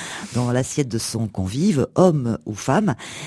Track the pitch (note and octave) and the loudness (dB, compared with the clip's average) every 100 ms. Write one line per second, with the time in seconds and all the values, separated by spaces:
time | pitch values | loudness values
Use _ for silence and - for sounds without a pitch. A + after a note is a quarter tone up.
0 | - - - A#2+ B2 B2 C3 - C3 A2+ | -10 -10 -4 -2 0 0 0 -2 -2 -2
1 | - A2+ A2 - F#2 B2 G3+ C#3+ - - | -4 -4 -4 -2 -2 0 2 2 2 4
2 | F#3 D3+ A#2 G#2 - G2+ - E3 G#3 A#2+ | 6 4 0 -4 -6 -6 0 2 2 -2
3 | - - | -6 -12